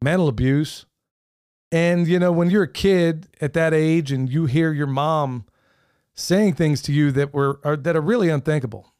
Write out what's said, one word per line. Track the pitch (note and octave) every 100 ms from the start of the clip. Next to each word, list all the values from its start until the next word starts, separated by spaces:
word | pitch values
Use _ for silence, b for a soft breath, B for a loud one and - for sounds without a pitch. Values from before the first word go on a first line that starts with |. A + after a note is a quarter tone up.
mental | C3 F3+ D#3+
abuse. | A2+ B2+ C#3+ D#3 - - _ _ _ _ _ _ _ _
And, | E3 E3+ F3 E3
you | F3+
know, | F3+
when | E3+ F3
you're | G3+
a | F3+
kid | - G3 F#3 E3+ D#3+ - _
at | D3
that | E3 D#3+
age | D#3 D#3+ E3 C#3
and | C3+ C3
you | D3 D#3
hear | D3 D#3+
your | D3 C#3+
mom | C3+ D3+ D#3+ C#3 B2 - _ _ _ _ _ _
saying | - - F#3 G#3
things | D3+ D#3+ C#3+
to | -
you | C#3+ D3
that | C3+ C#3+
were, | C#3+ C#3 C#3
are, | D3 D3+
that | C#3 D#3+
are |
really | D3+ A#3+ F3
unthinkable. | D3+ D#3 D3+ B2 G2 - _